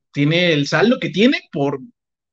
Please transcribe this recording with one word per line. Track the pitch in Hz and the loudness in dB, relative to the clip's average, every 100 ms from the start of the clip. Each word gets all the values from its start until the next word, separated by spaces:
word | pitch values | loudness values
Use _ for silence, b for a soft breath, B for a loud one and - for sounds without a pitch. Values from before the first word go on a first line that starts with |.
| _ | _
tiene | - 147 165 180 | -2 0 2 2
el | 151 143 | 0 0
saldo | 156 202 240 | 0 2 0
que | 165 | -2
tiene | 160 233 330 - | 0 2 2 -4
por, | 165 139 139 - _ _ _ _ | -6 -4 -4 -10 _ _ _ _